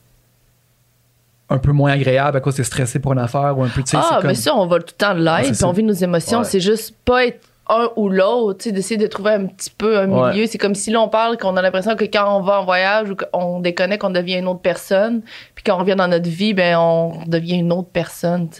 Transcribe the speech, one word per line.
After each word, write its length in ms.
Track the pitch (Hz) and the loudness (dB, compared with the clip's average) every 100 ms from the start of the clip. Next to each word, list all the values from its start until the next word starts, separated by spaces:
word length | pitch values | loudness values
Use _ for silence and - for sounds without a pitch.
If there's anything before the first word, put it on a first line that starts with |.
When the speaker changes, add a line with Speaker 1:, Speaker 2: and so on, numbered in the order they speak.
| _ _ _ _ _ _ _ _ _ _ _ _ _ _ _ | _ _ _ _ _ _ _ _ _ _ _ _ _ _ _
Speaker 1:
un 80 | 139 | -2
peu 140 | 139 | 2
moins 200 | 143 139 | 2 2
agréable 440 | 143 131 127 143 135 | 2 2 2 2 0
à 40 | |
cause 160 | 139 139 | -2 -2
de 60 | |
stressé 360 | 120 - 127 139 | -4 -2 -4 -2
pour 140 | 139 | -2
une 60 | 131 | -2
affaire 380 | 120 139 143 139 | 0 -2 -2 0
ou 60 | |
un 60 | 127 | -2
peu, 140 | 123 | -2
tu 80 | 135 | -2
sais, 60 | - | 0
Speaker 2:
Ah, 60 | 339 | 2
Speaker 1:
c'est 60 | 262 | 2
comme 100 | 185 | 0
Speaker 2:
mais 60 | |
ça, 200 | 135 - 269 | 0 0 0
on 100 | 180 | 2
va 120 | 175 | 0
tout 80 | 170 - | -2 -2
le 60 | |
temps 100 | 202 | 0
de 60 | 180 | 2
l'aide, 40 | 165 | 2
Speaker 1:
Ouais, 80 | 165 | 2
c'est 60 | 269 | 0
Speaker 2:
puis 60 | 214 | 0
Speaker 1:
ça. 120 | 190 | 0
Speaker 2:
on 40 | |
vit 100 | 180 | 2
nos 100 | 220 | 0
émotions. 460 | 190 180 175 - 233 | 2 0 0 0 -2
Speaker 3:
Ouais. 60 | |
Speaker 2:
C'est 160 | 233 196 | 0 0
juste 340 | 180 220 - - | 2 0 -2 -6
pas 220 | - 247 247 | 0 2 2
être 140 | - _ _ _ | -2 _ _ _
un 220 | 220 233 233 | 0 0 0
ou 120 | 202 | 0
l'autre, 500 | 190 190 240 220 190 | 2 2 2 0 -2
tu 60 | 240 | -4
sais, 20 | |
d'essayer 240 | 196 190 226 | -4 -2 -2
de 80 | 214 | -2
trouver 260 | - 202 | 0 0
un 120 | 214 190 | 0 0
petit 240 | - - | -8 -14
peu 280 | - 214 214 | -4 0 2
un 100 | 190 | 2
Speaker 3:
Ouais. 220 | 127 127 | 2 2
Speaker 2:
milieu. 140 | 196 220 | 2 -2
C'est 120 | 202 | 0
comme 160 | 202 | -2
si 160 | 202 - | -2 -2
là, 100 | 233 | 0
on 80 | 220 | 2
parle 280 | 220 226 233 | 2 0 -2
qu'on 200 | 196 185 | -2 0
a 60 | |
l'impression 320 | 185 185 190 220 | 0 0 -2 -2
que 80 | |
quand 320 | 208 208 202 202 | 0 0 2 2
on 40 | |
va 180 | 190 202 | 2 0
en 40 | |
voyage 460 | 185 180 190 214 214 | 2 2 2 0 0
ou 40 | |
qu'on 460 | 196 - 180 175 180 | -6 -4 -4 -4 -2
déconnecte, 440 | 175 175 180 202 | -4 -2 -2 -2
on 60 | 202 | -2
devient 280 | 185 180 185 | -2 -2 -2
une 100 | 185 | -4
autre 120 | 180 | -2
personne, 600 | 185 170 - 190 220 233 220 - - | -2 -4 -2 0 0 -2 -6 -20 -20
puis 80 | - | -8
quand 120 | - 180 | -4 0
on 20 | |
revient 180 | 185 196 | 0 2
dans 120 | 180 | 2
notre 200 | 175 170 | 0 -2
vie, 260 | 165 214 | -2 -2
ben, 220 | 190 175 170 | 2 2 2
on 340 | 165 165 165 165 165 | 2 2 -2 -6 -4
devient 320 | 165 165 180 | -2 0 -2
une 140 | 170 | 0
autre 160 | 170 180 | -2 -2
personne, 560 | - 160 - 175 175 165 | -6 -6 -4 -4 -2 -4
tu 80 | - | -4